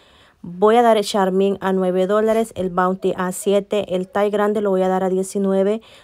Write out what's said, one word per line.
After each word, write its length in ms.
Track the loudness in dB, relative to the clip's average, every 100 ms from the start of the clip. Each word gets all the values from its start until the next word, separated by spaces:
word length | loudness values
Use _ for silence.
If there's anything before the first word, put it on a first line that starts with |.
| _ _ _ _
Voy 340 | -16 0 4 6
a 60 |
dar 140 | 4 4
el 80 |
Charmin 540 | 2 0 0 2 0 0
a 140 | -2
nueve 320 | 0 0 0 2
dólares, 480 | 2 2 0 -2 -4
el 140 | -4
Bounty 420 | 0 0 0 -4
a 160 | -2 -4
siete, 640 | -4 0 0 0 -6 -4
el 140 | -6 -4
Tide 220 | -2 -2
grande 320 | 0 0 0
lo 80 | 0
voy 100 | 0
a 80 | 0
dar 160 | 0
a 60 | 0
diecinueve, 720 | -2 -4 -2 0 0 0 -2 -8 -20